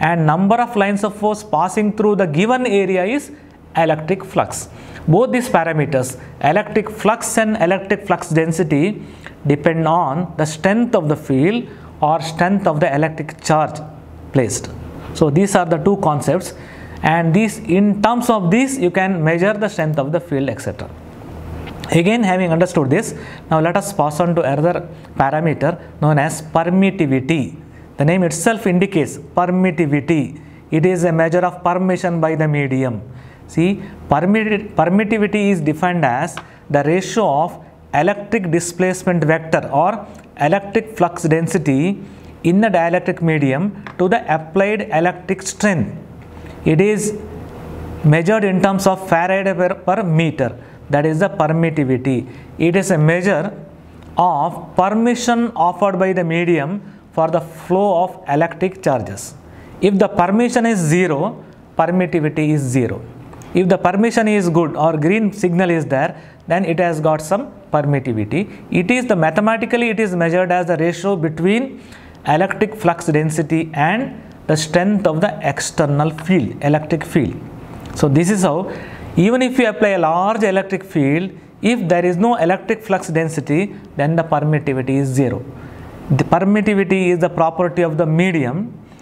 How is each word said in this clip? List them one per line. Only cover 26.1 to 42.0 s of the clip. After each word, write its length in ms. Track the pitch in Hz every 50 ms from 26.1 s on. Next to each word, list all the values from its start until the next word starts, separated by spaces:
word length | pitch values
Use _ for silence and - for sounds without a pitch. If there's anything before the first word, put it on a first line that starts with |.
| 156 143
as 240 | 143 160 156 -
permittivity. 1120 | - - - 165 165 175 180 190 196 190 190 190 160 135 135 131 127 135 165 151 117 85 - - - - - - - - -
The 80 | - 143
name 180 | 156 180 190
itself 440 | 180 160 156 - - 233 226 202 -
indicates 500 | 196 175 180 202 196 196 160 135 - -
permittivity. 1200 | - - - - 175 180 180 180 185 185 185 156 175 165 139 147 143 127 151 170 151 123 - - - - - - - - -
It 140 | 156 160 156
is 200 | 185 185 170 170
a 80 | 175
measure 280 | 160 165 165 165 165 180
of 240 | 175 180 175 - -
permission 560 | 175 175 185 185 185 180 170 - 175 170 165
by 140 | 160 160 160
the 120 | 151 156
medium. 540 | 151 147 147 139 131 131 131 131 127 113 101 - - - - - - - - -
See, 360 | - - 160 165 185 208 - - - - - - -
permit-, 680 | 143 147 170 185 208 220 214 214 214 202 214 - -
permittivity 720 | - 160 170 185 208 220 208 226 214 208 208 214 214 202 202
is 120 | 196 165
defined 420 | 147 151 151 - 185 180 175 170 151
as 320 | 123 120 131 160 175 - - - - - - - -
the 140 | 143 143
ratio 600 | 139 151 170 190 277 - - 226 202 160 139 147 165
of 200 | 170 - - - - - - - - -
electric 560 | - 156 196 202 208 202 - 226 226 185 170
displacement 720 | 156 170 165 - - - 185 185 180 185 - 185 175 170 151
vector 420 | 151 160 160 160 160 170 151 123 117
or 340 | 131 143 165 196 226 208 - - - - - - - -
electric 560 | 143 151 185 202 196 202 - 226 220 - -
flux 280 | - 180 170 - -
density 840 | - 160 160 160 165 165 - 175 139 147 131 135 160 190 202 -